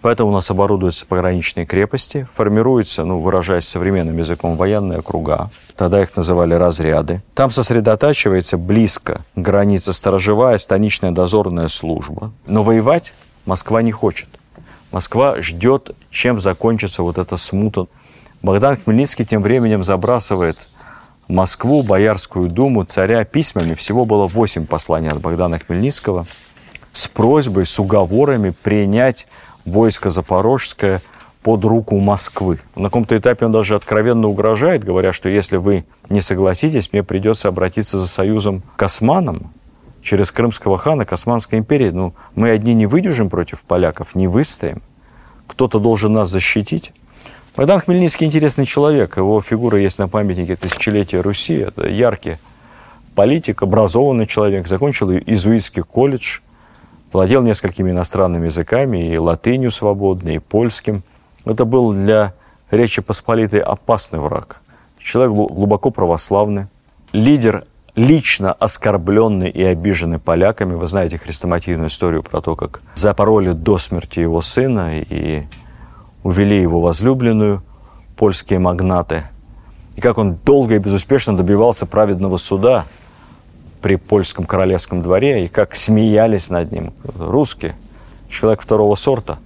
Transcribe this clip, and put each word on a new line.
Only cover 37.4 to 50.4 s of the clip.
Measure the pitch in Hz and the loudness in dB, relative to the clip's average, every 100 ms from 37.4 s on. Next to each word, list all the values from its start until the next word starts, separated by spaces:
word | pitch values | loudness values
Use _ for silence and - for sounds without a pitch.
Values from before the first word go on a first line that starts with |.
| 101 | -2
обратиться | 92 92 98 104 98 | -2 -2 -2 -4 -2
за | 90 | -4
союзом | - 95 110 101 95 - - | -2 0 0 -2 -4 -10 -4
к | |
османам | 98 - 113 175 160 82 - - - _ - - | -2 2 2 2 0 -6 -12 -20 -20 _ -20 -16
через | - 101 98 | -2 0 0
крымского | - 120 107 - 95 | 0 -2 0 -2 0
хана, | - 156 | 2 0
к | 110 | 0
Османской | 90 - 120 - 110 | -4 -2 -2 0 -4
империи. | 110 143 113 | 0 0 0
Ну, | 87 92 - - - | 0 -6 -8 -12 -2
мы | 113 | 2
одни | 110 110 117 | 2 2 2
не | 104 | 4
выдержим | 147 190 131 101 | 2 0 0 0
против | 85 87 - | -2 -6 -8
поляков, | _ 90 85 78 80 | _ 0 0 -2 -8
не | 92 92 | -2 0
выстоим. | 98 151 - 80 - - _ _ - - - - | 0 0 -4 -6 -8 -16 _ _ -20 -20 -20 -20
Кто-то | - 127 110 | -2 0 2
должен | 107 110 104 | 2 2 2
нас | 110 95 | 2 0
защитить". | 95 - - 104 165 - _ _ - - - - - | 0 0 -2 -2 -6 -8 _ _ -20 -20 -20 -12 -2
Богдан | 139 196 | 2 2
Хмельницкий | - 180 175 - 160 | 2 2 2 2 0
интересный | 151 151 131 131 | 2 0 0 -2
человек. | - 147 147 92 - | 2 2 2 0 0
Его | 95 107 | 0 0
фигура | 101 110 120 104 | 0 -2 0 2
есть | 98 - | 0 -2
на | 98 | -4
памятнике | 107 104 90 | -2 -2 -4